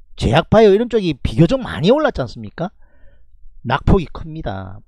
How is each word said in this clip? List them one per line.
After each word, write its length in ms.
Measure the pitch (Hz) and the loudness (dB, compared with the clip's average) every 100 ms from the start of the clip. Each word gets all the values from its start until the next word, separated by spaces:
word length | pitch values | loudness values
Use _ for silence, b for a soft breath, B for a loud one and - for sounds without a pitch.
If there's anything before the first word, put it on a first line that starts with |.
| - - | -20 -4
제약바이오 540 | 98 135 170 208 226 | 0 0 2 4 6
이런 180 | 196 240 | 4 0
쪽이 300 | 226 180 143 | -2 -2 -4
비교적 380 | - 110 165 269 | -6 2 2 2
많이 300 | 202 87 160 | -4 -4 2
올랐지 320 | 277 294 - | 2 2 -4
않습니까? 480 | 123 - 107 - 170 - - _ - - - - - - | -8 -10 -16 -10 -10 -10 -20 _ -20 -20 -20 -20 -20 -14
낙폭이 440 | - - - 196 156 | -4 -2 2 2 2
큽니다. 720 | - 165 160 156 95 95 98 | -10 -12 -10 -10 -10 -12 -16